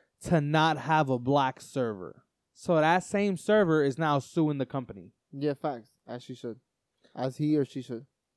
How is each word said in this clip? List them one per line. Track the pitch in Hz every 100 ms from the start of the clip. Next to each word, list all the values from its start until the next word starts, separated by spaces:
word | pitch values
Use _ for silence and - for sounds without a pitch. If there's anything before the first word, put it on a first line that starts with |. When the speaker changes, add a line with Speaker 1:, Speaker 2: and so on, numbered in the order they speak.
| _ _ -
Speaker 1:
to | 170
not | 147 156 160 151
have | 127 160 139
a | 127
black | 120 143 135 -
server. | - 139 120 101 87 - _ _ _
So | _ - 165
that | 156 180
same | - 202 202 180
server | - 214 185 156
is | 139 131
now | 160 143
suing | - - 151 143
the | -
company. | 139 120 101 90 _ _
Speaker 2:
Yeah, | 139 147
facts. | 139 156 127 113 _ -
As | 120
she | - 123
should. | 120 110 _ _ _ _ _ -
As | 131 127
he | 151 151
or |
she | 135 139
should. | 123 117 139 _ _